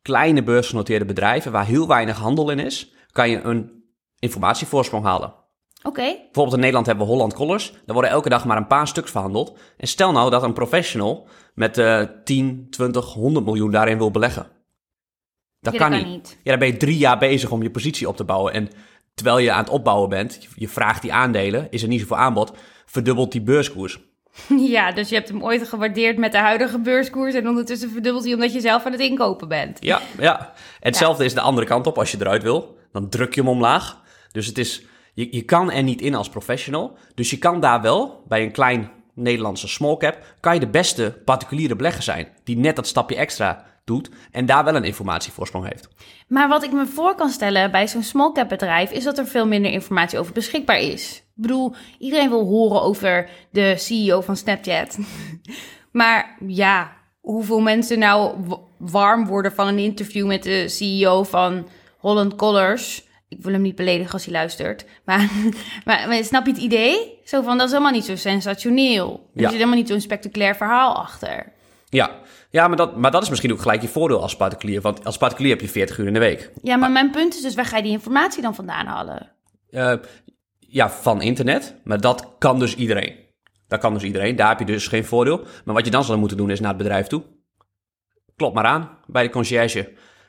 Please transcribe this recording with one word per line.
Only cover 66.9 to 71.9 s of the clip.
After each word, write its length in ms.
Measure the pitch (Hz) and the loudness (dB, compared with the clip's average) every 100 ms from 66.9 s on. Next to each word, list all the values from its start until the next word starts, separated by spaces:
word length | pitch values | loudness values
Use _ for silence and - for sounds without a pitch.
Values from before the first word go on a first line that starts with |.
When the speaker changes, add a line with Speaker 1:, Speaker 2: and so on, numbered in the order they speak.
| 392 453 - | 0 -2 -12
Speaker 2:
Zo 180 | - 277 | -4 -2
van, 140 | 240 247 | 0 0
dat 100 | 254 | 2
is 60 | |
helemaal 200 | 285 285 | 2 2
niet 120 | 233 | 2
zo 120 | 202 190 | -2 -6
sensationeel. 1120 | 196 196 196 196 240 254 262 214 180 - - | -2 -2 -2 -4 0 2 4 2 -2 -8 -10
Er 60 | - | -2
Speaker 1:
Ja. 80 | 220 | 0
Speaker 2:
zit 80 | 226 | 2
helemaal 220 | 233 240 | 2 2
niet 100 | 233 | 2
zo'n 120 | 208 | -2
spectaculair 560 | 208 202 202 208 196 202 | -4 -8 -6 -2 0 0
verhaal 380 | 214 240 262 - | 0 2 2 0
achter. 560 | - - - - - _ _ _ | -6 -10 -10 -8 -12 _ _ _
Speaker 1:
Ja, 220 | _ | _